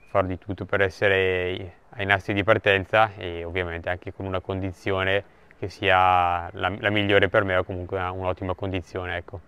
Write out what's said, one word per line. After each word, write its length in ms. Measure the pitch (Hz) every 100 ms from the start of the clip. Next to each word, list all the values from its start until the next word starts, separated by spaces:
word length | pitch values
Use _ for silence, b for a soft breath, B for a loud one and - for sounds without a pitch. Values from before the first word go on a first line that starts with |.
| -
farò 160 | 101 92
di 140 | 90
tutto 260 | - 92 95
per 160 | 101
essere 920 | 98 - 104 95 92 90 90 92 90 - _
ai 180 | - 98
nastri 260 | 101 -
di 100 | 101
partenza 680 | 98 104 104 98 92 107 110 98
e 280 | 92 85
ovviamente 460 | 85 90 87 85 87
anche 220 | 90 98
con 140 | - 98
una 140 | 92
condizione 840 | - 95 95 - 104 95 95 98 - b b _
che 100 | 95
sia 800 | - 95 92 92 90 87 87 87
la, 220 | 95 92 107
la 100 | 107
migliore 400 | 104 101 101 95
per 140 | 110
me 120 | 98 92
o 60 |
comunque 360 | 90 92 90 95
una, 120 | 90
un'ottima 440 | 92 92 90 92 90
condizione, 640 | 95 95 - 95 90 87
ecco. 220 | - 85